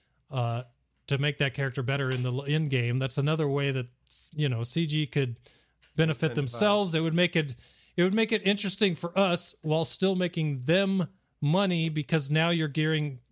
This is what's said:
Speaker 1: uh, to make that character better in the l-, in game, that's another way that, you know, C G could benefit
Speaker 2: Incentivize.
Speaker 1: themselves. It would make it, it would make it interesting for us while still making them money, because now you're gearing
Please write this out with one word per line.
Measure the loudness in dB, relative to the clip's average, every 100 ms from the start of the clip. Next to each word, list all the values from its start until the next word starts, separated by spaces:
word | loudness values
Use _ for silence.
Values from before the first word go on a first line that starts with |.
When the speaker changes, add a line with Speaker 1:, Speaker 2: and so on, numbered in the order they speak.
| _ _ -8
Speaker 1:
uh, | -2 -2 -2 -8 _ _ _ -4
to | -2
make | 0 0
that | -2
character | -2 -4 -2
better | -2 -2 0
in | -2
the | -2
l-, | -2
in | 0 0 0
game, | 0 0 0
that's | -2 0
another | 0 0 0
way | 0 0
that, | -2 -4 _ -20 -20 -12
you | -2 -2
know, | 0
C | -2 -2 -2
G | -2 -2
could | 0 -2 -4 _ _ _ _ _ 0
benefit | 0 0 -2
Speaker 2:
Incentivize. |
Speaker 1:
themselves. | -2 -4 0 2 4 2
It | 0
would | 0
make | 2 2
it, | 2 -2 -6 -16 -20 _ 0
it |
would | 2
make | 2 0
it | 0 0
interesting | 0 0 0 0
for | 0 -2 0
us | 2 2 -4 -8
while | -2 0
still | 0 0 0
making | 2 0 0 -2 -2
them | 2 2 2 0 -2 -6 _ -4
money, | 0 2 2 2 0
because | -2 0 0 2
now | 2 2
you're | 2 0
gearing | 0 0 0 -2 -6 _